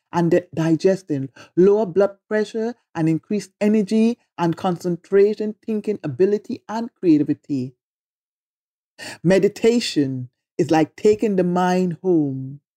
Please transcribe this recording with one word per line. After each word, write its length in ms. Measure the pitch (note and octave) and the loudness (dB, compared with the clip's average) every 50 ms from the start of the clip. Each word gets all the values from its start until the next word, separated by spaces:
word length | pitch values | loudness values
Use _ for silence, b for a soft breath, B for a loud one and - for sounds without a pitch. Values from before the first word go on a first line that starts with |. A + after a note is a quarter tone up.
| _ _ | _ _
and 200 | - F3 E3+ E3 | -2 0 2 2
di-, 120 | E3+ F3 - - - | 2 2 0 -2 -4
digestion, 760 | - D#3+ E3 D#3+ D3+ - F#3+ F#3+ F3+ - - D3+ C#3 C3+ C3 B B B B B E3 | -4 0 0 0 2 2 0 0 0 -2 -6 -6 -6 -6 -8 B B B B B 4
lower 280 | F#3 G3+ G3+ G#3+ A3+ | 4 4 4 2 0
blood 320 | F#3 D#3+ F#3+ G3 G3 G3 - _ _ | 0 0 0 0 0 0 -6 _ _
pressure, 480 | G#3+ G#3+ G#3 G#3 - A3+ A3 A#3 A#3+ - _ _ _ | -4 -4 -4 -4 -4 -6 -6 -6 -8 -10 _ _ _
and 140 | E3+ D#3+ D#3+ | -2 -2 0
increase 400 | D#3+ D#3 - _ G#3+ G3+ F#3+ - _ _ | 0 -2 -2 _ -4 -6 -6 -8 _ _
energy 580 | G#3 G#3+ G#3+ A3 G3+ F#3+ A3 A3 A3 A#3 A#3+ - _ _ _ - | 0 2 2 2 0 0 0 2 2 2 0 -4 _ _ _ -4
and 180 | F3 E3+ E3 | -2 -2 -2
concentration, 1000 | - - F#3+ F3+ E3 - F3+ F3 E3+ - _ G3 G3 G3 G#3 G#3+ - G#3+ G#3+ G#3+ - _ | -2 -2 -4 -4 -2 -4 -4 -4 -4 -4 _ 2 4 4 4 2 -2 -6 -8 -8 -10 _
thinking 340 | - A3 G#3 G#3 A3 G#3 - - | -6 -6 -4 -4 -4 -6 -6 -6
ability, 600 | D#3 B2+ B2+ F#3 G3+ G#3 G#3 - - A#3+ - - - | -8 -2 0 0 0 0 -2 -4 -8 -12 -14 -12 -10
and 240 | G#3 A3+ A#3 A#3 - | -10 -8 -8 -10 -12
creativity. 800 | _ - F3 D#3 D3 D3 D3 C#3+ - _ - D3 C3 B2 C3+ - _ _ _ _ _ _ _ _ _ _ _ _ _ _ _ _ _ _ _ _ _ _ _ _ B B B B B - | _ 2 2 4 4 2 0 -2 -6 _ -6 -6 -6 -6 -8 -12 _ _ _ _ _ _ _ _ _ _ _ _ _ _ _ _ _ _ _ _ _ _ _ _ B B B B B 0
Meditation 1080 | E3 F#3+ F#3+ F#3 G3 - - - A3+ A#3+ A#3+ A3+ - - D#3 C#3+ C3+ C3 B2+ B2+ B2 _ _ _ _ _ - | 2 4 4 4 2 0 2 2 2 2 2 0 -2 -2 -2 -2 -2 -2 -6 -10 -12 _ _ _ _ _ -4
is 140 | E3+ C#3 | 0 2
like 240 | E3 D#3+ D#3 - _ | 2 2 2 0 _
taking 400 | - - G#3 G#3+ G#3 A#3+ G#3+ G3+ | 0 2 2 2 2 0 0 0
the 80 | F#3 F3+ | 0 0
mind 540 | F3+ F3 F3+ F#3 F3+ F3+ F#3 F#3 F3+ E3 - | 0 0 0 0 0 0 0 -2 -2 -4 -4
home. 600 | - F#3+ F3 D#3+ D3 C#3 C3 C3 C3 C3 C#3+ C#3+ _ _ _ | -2 0 0 0 0 -2 -4 -8 -10 -12 -14 -18 _ _ _